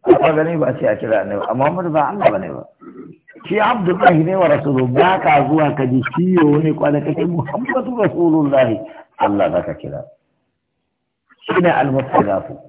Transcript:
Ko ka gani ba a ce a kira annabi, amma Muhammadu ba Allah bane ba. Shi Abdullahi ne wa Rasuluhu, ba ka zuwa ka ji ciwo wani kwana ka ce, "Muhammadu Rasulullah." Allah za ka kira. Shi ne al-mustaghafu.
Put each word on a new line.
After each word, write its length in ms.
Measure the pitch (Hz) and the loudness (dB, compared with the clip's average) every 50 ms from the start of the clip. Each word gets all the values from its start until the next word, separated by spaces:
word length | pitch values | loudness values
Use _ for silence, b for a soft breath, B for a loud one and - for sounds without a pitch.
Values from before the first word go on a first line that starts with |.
Ko 120 | - - 349 | 6 4 4
ka 180 | - - 165 | 4 4 2
gani 240 | 156 156 156 165 170 | 2 0 0 0 0
ba 100 | 151 151 - | -2 -2 -2
a 60 | 123 - | -2 -2
ce 80 | - | -2
a 100 | 117 107 | -2 -2
kira 240 | 104 - 117 110 101 | -2 -2 0 0 0
annabi, 220 | 95 98 101 101 - - | 0 -2 -6 -6 -4 -4
amma 140 | 110 127 135 | -2 0 0
Muhammadu 260 | 151 175 185 175 170 | 0 0 -2 -4 -2
ba 180 | 151 156 143 135 | 0 0 0 0
Allah 220 | - 202 - - | -2 0 0 0
bane 180 | 104 95 190 165 | 0 0 -6 -8
ba. 100 | 69 - - - _ _ - - - - - - - _ _ - - - - | -12 -14 -14 -18 _ _ -20 -20 -20 -20 -20 -20 -20 _ _ -20 -20 -20 -8
Shi 120 | - 185 214 | -4 -2 0
Abdullahi 640 | 214 214 247 220 185 180 180 185 208 180 175 156 160 | 0 0 0 0 -2 -2 0 2 2 4 4 4 2
ne 120 | 170 190 | 0 0
wa 100 | 190 180 156 | 0 2 2
Rasuluhu, 440 | 147 135 - 143 135 127 127 123 123 | 2 0 0 -2 0 0 0 0 2
ba 240 | 139 170 185 190 190 | 2 4 4 2 2
ka 260 | 185 170 151 143 135 131 | 2 2 2 2 2 2
zuwa 260 | 151 160 151 143 - | 2 2 2 0 0
ka 120 | - 135 | -2 -2
ji 140 | 127 127 131 131 - - | 0 0 0 -2 -2 -2
ciwo 380 | 165 180 185 185 170 156 147 | -2 0 2 4 4 4 4
wani 200 | 147 151 160 156 147 | 4 2 2 0 0
kwana 260 | - - 147 147 147 | 0 0 0 0 0
ka 120 | 147 160 156 | -2 -2 -4
ce, 100 | - 143 | -2 -2
"Muhammadu 720 | 175 170 170 127 - - 214 254 - 349 - 262 262 247 240 | -2 -2 -4 -6 -6 -6 -6 -6 -4 -4 -4 -4 -4 -2 -2
Rasulullah." 680 | 208 170 - 170 175 165 156 160 147 139 139 135 131 117 110 95 B B B B B B _ - | -2 -2 0 0 0 2 2 2 0 2 2 2 2 2 0 -6 B B B B B B _ -4
Allah 320 | - 98 101 101 92 82 | -2 -2 0 0 0 0
za 120 | - 87 | 0 -2
ka 120 | - - 80 | -4 -4 -10
kira. 300 | - - 76 71 67 - - _ _ _ _ _ _ _ _ _ _ _ _ _ _ _ _ _ _ _ _ _ _ _ _ _ _ | -10 -12 -12 -12 -12 -14 -16 _ _ _ _ _ _ _ _ _ _ _ _ _ _ _ _ _ _ _ _ _ _ _ _ _ _
Shi 180 | - - - 196 | -8 -2 0 2
ne 100 | 175 170 | 2 2
al-mustaghafu. 960 | - - 139 139 131 135 131 - - - - 104 98 92 - - - - - | 2 2 0 0 0 -2 -2 0 0 0 2 2 -2 -4 -4 -8 -16 -18 -20